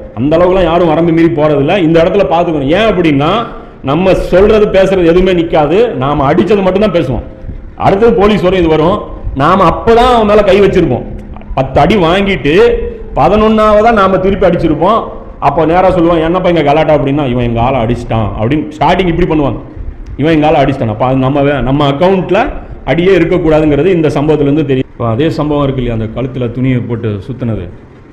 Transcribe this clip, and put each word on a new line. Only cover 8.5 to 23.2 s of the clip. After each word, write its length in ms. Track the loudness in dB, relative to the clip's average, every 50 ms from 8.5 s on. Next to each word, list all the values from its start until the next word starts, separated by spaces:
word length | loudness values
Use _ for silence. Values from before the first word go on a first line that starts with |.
| 0 2
இது 100 | 2 2
வரும். 300 | 2 2 2 2 0 -2 -4 -10 -12 -10 -10 -8 -4
நாம 340 | 0 2 2 2 4 2 2
அப்பதான் 460 | 0 0 0 2 4 4 4 4 2
அவன் 120 | 2 2
மேல 160 | 2 2 2 4
கை 180 | 4 4 4
வச்சிருப்போம். 520 | 4 2 2 2 0 0 -2 -4 -6 -8 -12 -14 -14 -14 -16 -16 -10 -6 -4
பத்து 260 | -4 -2 0 0 2
அடி 160 | 2 2 2
வாங்கிட்டு 800 | 2 2 2 2 0 0 0 -2 -2 0 0 2 4 4 4 2 0 -4 -6 -8 -10 -12 -8 -2
பதினொன்னாவதா 760 | 0 2 2 2 2 2 2 2 2 2 4 4 4 4 4 2
நாம 260 | 2 2 2 2 0
திருப்பி 280 | 0 0 0 0 0
அடிச்சிருப்போம். 580 | 0 0 0 0 0 0 0 0 0 0 0 -2 -6 -12 -16 -16 -14 -6 -2
அப்போ 240 | -2 0 0 0 0
நேரா 320 | 0 2 2 2 2 2
சொல்லுவான், 260 | 2 2 2 2 2 0
"என்னப்பா 260 | 0 -2 0 0 0
இங்க 140 | 0 2 2
கலாட்டா?" 320 | 2 2 2 2 2 2
அப்படின்னா, 320 | 0 0 0 -2 -2 -2 -2
"இவன் 140 | -2 -2 -2
எங்க 160 | -2 -2 -2
ஆளை 200 | 0 0 0 0
அடிச்சிட்டான்" 480 | -2 -2 -2 -4 -4 -4 -4 -2 -2 -4 -4 -4
அப்படின்னு 280 | -2 -2 -2 -2 -4 -6 -6 -2
ஸ்டார்டிங் 280 | 0 0 0 0 0
இப்படி 220 | 0 0 0 0 0
பண்ணுவாங்க. 280 | 0 0 0 -2 -4 -6 -10 -14 -14 -14 -12 -12 -12 -14 -14 -12 -6
"இவன் 160 | -2 0 0 2
எங்க 140 | 2 2
ஆளை 160 | 2 2 2 2
அடிச்சிட்டான்." 260 | 0 0 -2 -2 -4
அப்ப 160 | -2 -2 -2
அது 120 | 0 0
நம்ம 260 | 0 0 0 0 0 0
வே-, 200 | 0 0 0 -2
நம்ம 280 | 0 0 0 0 0
அக்கவுண்ட்ல 580 | 0 2 2 2 2 0 0 0 0 0 0 -2 -4 -10 -12 -14 -16 -10 -4
அடியே 340 | -4 -2 0 2 2 2
இருக்கக்கூடாதுங்கிறது 680 | 2